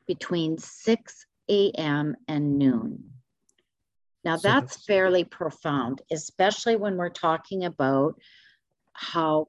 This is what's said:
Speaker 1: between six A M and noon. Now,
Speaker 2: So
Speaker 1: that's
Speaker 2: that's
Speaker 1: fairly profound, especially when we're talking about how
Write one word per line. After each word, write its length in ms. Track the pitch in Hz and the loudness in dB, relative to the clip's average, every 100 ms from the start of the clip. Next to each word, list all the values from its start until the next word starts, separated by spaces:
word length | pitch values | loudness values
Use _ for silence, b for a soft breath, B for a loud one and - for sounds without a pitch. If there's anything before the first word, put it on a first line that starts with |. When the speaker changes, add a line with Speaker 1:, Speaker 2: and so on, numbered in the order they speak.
| - | -8
Speaker 1:
between 540 | 175 - 175 160 160 | -6 -4 -2 -2 -4
six 680 | - - - 226 - - _ _ - | -8 -4 0 0 -2 -20 _ _ 0
A 220 | 202 196 | 2 2
M 440 | - 156 147 151 - - | 0 -2 0 -2 -6 -6
and 300 | 147 147 139 | -2 0 2
noon. 440 | 135 117 - - - - _ _ _ _ _ _ _ _ _ _ | 2 2 -2 -10 -16 -20 _ _ _ _ _ _ _ _ _ _
Now, 140 | 170 165 | -4 0
Speaker 2:
So 100 | 202 | 2
Speaker 1:
that's 280 | 254 - - | 2 0 -6
Speaker 2:
that's 100 | - | 0
Speaker 1:
fairly 380 | 196 185 180 | 2 4 2
profound, 800 | 175 - 160 - 156 143 120 135 - | 0 -6 -8 -6 -2 -2 -2 -6 -6
especially 640 | 156 - - 190 208 240 226 | -8 -6 0 0 0 0 0
when 220 | 202 180 | -2 -4
we're 120 | 175 | -4
talking 560 | - 165 160 - 190 175 | -2 -2 -2 -4 -6 -6
about 540 | 151 135 135 151 - b b b b _ _ _ | -2 0 2 0 -4 b b b b _ _ _
how 540 | - - 170 160 156 | -16 -6 -2 2 2